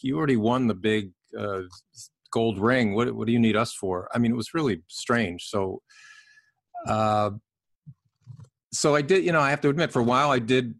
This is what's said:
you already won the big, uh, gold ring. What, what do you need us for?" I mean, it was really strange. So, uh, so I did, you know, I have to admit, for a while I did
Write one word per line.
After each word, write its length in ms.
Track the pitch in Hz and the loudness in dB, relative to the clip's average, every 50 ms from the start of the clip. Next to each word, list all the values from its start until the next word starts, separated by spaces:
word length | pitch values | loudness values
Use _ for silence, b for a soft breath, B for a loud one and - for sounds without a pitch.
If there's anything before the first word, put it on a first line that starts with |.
you 160 | - 131 139 160 | -6 -4 -2 0
already 180 | 156 143 127 | 0 2 2
won 300 | 110 104 113 123 131 127 | 2 2 2 2 2 2
the 80 | 113 101 | 0 0
big, 380 | 90 101 107 110 107 101 92 - _ _ _ 110 110 | 0 0 0 0 0 -2 -6 -14 _ _ _ -10 -8
uh, 240 | 107 101 98 95 92 90 - - _ _ _ - - - _ _ _ _ | -8 -6 -6 -8 -8 -10 -16 -20 _ _ _ -20 -20 -20 _ _ _ _
gold 280 | - 120 113 113 98 95 | -2 0 0 0 0 2
ring. 340 | 101 117 127 127 117 104 98 | 2 2 4 4 2 2 2
What, 200 | 110 120 123 110 | 0 0 0 -2
what 120 | - 110 | -4 -2
do 60 | 113 | 0
you 60 | 117 120 | 2 4
need 180 | 113 110 104 | 4 4 4
us 160 | 107 117 - | 2 0 -2
for?" 360 | - - 101 92 90 90 - - - | -4 -6 -6 -4 -4 -4 -6 -4 -2
I 40 | 120 | 0
mean, 140 | 117 113 | 0 0
it 40 | 120 | 0
was 160 | 120 104 - | -4 -6 -6
really 300 | - 165 151 123 95 80 - _ | -4 -2 -2 -2 -2 -4 -8 _
strange. 560 | - - - - 120 117 107 90 87 85 - - | -14 -10 -4 -2 0 0 0 -2 -6 -10 -10 -6
So, 320 | - 101 95 95 95 - - B B B B B B B B B B B B B B B _ _ - 719 330 | -4 -4 -4 -4 -6 -10 -14 B B B B B B B B B B B B B B B _ _ -18 -12 -6
uh, 440 | - 110 107 110 107 107 107 107 104 101 110 - _ _ _ _ _ _ _ _ 151 - _ _ _ _ _ _ - - - - - _ _ _ _ | -4 -2 0 2 2 2 2 0 -2 -4 -8 -14 _ _ _ _ _ _ _ _ -20 -20 _ _ _ _ _ _ -20 -20 -20 -20 -20 _ _ _ _
so 240 | - - - 151 147 | -6 -2 2 2 2
I 60 | 147 | 2
did, 240 | 143 131 190 190 165 | 2 2 2 2 4
you 80 | 175 | 2
know, 80 | 165 156 | 2 4
I 80 | 143 135 | 4 2
have 120 | 147 143 | 2 2
to 80 | - 143 | 2 0
admit, 200 | 143 165 165 143 | 2 2 -2 0
for 100 | - 131 | 0 0
a 40 | 117 | 2
while 260 | 117 123 131 147 147 | 4 4 4 4 4
I 80 | 135 123 | 2 0
did 360 | 113 110 127 131 123 117 113 | 2 2 2 2 2 -2 -8